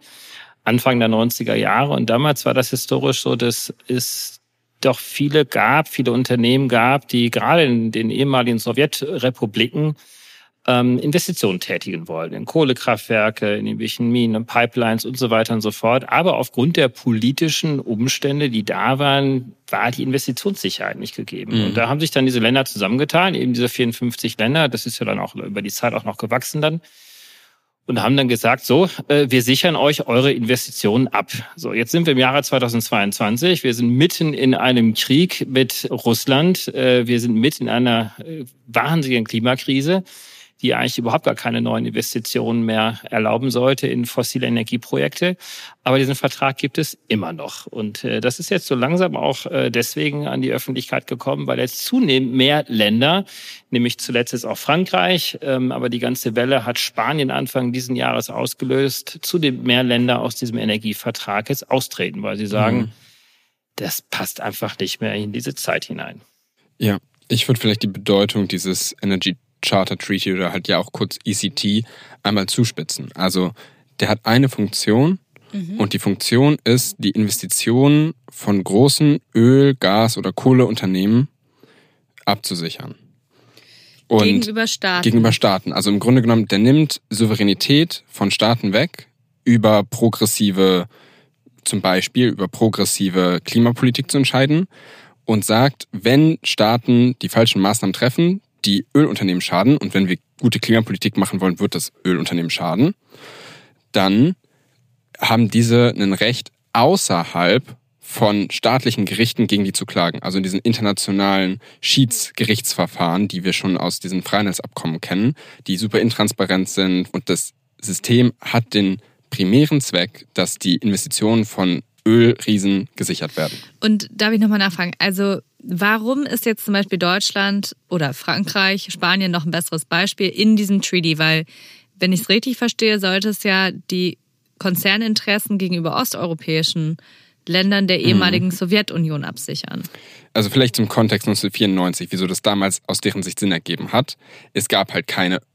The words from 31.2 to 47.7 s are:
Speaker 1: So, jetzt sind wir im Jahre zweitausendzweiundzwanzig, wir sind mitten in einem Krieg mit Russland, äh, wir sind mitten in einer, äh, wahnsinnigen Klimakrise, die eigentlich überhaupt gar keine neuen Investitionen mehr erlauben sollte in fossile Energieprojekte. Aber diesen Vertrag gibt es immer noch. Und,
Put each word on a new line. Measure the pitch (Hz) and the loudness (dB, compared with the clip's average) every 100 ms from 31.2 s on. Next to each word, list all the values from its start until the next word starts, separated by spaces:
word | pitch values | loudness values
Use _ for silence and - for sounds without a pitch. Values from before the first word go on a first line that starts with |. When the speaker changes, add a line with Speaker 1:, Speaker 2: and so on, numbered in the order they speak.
| 98 - - - | -4 -8 -12 -12
Speaker 1:
So, | 120 | -6
jetzt | 107 113 | -4 0
sind | 170 165 | 0 2
wir | |
im | 131 | 4
Jahre | 127 139 | 4 2
zweitausendzweiundzwanzig, | 135 135 120 117 - 110 101 - 107 117 175 175 131 | 0 0 0 -2 0 0 0 0 -2 0 0 2 0
wir | |
sind | 117 120 | 0 2
mitten | 123 170 - 160 | 4 2 2 -2
in | 143 131 127 | 2 2 4
einem | 127 127 113 | 4 4 4
Krieg | 110 - 135 180 - 190 | 2 2 4 2 0 -2
mit | 131 131 - 127 | 0 0 -2 -6
Russland, | 120 120 113 - 135 170 185 - | -4 0 0 2 2 4 0 -2
äh, | - 127 123 117 | -2 2 2 2
wir | 120 | 0
sind | 120 | 0
mitten | 110 131 - | 2 0 0
in | 117 | -2
einer, | 117 123 113 110 - | 0 2 2 -2 -8
äh, | 160 160 123 _ - | -14 -14 -14 _ -6
wahnsinnigen | 117 131 160 135 123 110 | -2 0 0 0 -2 -2
Klimakrise, | 113 120 127 - 135 143 190 185 - - - - _ | -2 0 0 0 -2 2 0 -2 -14 -20 -20 -20 _
die | 123 120 | -2 0
eigentlich | 123 - | -2 -2
überhaupt | 117 160 - | -2 0 0
gar | 110 | -4
keine | 123 117 | -4 -4
neuen | 117 113 120 | -2 -2 -4
Investitionen | 113 117 123 113 123 113 117 | -6 -6 -6 -4 -4 -2 -2
mehr | 113 110 110 113 - | 0 0 -2 -4 -6
erlauben | 113 110 113 135 | -4 0 0 -2
sollte | 120 127 139 131 | 0 0 0 -2
in | 123 120 | -4 -4
fossile | - 123 131 123 | -4 -4 -2 -2
Energieprojekte. | 117 117 120 - 135 143 - 175 180 - - - - | -2 -2 -6 -4 -2 -2 -2 -4 -4 -10 -18 -18 -8
Aber | - 135 | 0 2
diesen | 131 135 | 0 -2
Vertrag | 139 - 135 131 | -4 -2 -4 -2
gibt | 139 - | -6 -4
es | 156 - - | -6 -6 -4
immer | 110 95 | -4 -4
noch. | 82 71 - | -8 -12 -14
Und, | - | -14